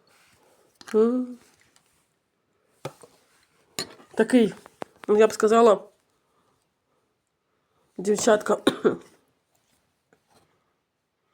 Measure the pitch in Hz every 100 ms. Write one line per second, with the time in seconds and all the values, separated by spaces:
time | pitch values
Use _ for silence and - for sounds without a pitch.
0 | _ _ _ _ _ _ _ _ - 214
1 | 226 254 247 240 _ _ _ _ _ _
2 | _ _ _ _ _ _ _ _ - -
3 | - _ _ _ _ _ _ - - -
4 | _ - 220 254 208 - - - - _
5 | - 208 220 - 214 226 233 196 - _
6 | _ _ _ _ _ _ _ _ _ _
7 | _ _ _ _ _ _ _ _ _ -
8 | 185 202 - 214 - - - - 214 -
9 | - _ _ _ _ _ _ _ _ _
10 | _ _ _ _ _ _ _ _ _ _
11 | _ _ _